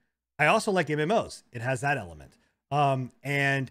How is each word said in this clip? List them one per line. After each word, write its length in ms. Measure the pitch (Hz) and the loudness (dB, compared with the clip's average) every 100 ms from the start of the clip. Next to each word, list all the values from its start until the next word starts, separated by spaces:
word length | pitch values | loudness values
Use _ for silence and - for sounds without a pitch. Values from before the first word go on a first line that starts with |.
| _ _ _ - | _ _ _ 0
I 60 | 151 | 2
also 260 | 214 220 | 4 2
like 180 | 185 151 | 0 0
M 120 | 151 | 0
M 100 | 151 | 2
Os. 320 | 220 - - _ | 0 -2 -8 _
It 100 | 120 | -8
has 200 | 123 131 | -4 -2
that 160 | 143 139 | -2 -2
element. 400 | 90 80 67 _ _ _ - | -6 -16 -20 _ _ _ -4
Um, 400 | 143 143 135 123 _ | 0 2 0 -4 _
and 460 | 147 143 139 139 131 | -4 0 2 0 -4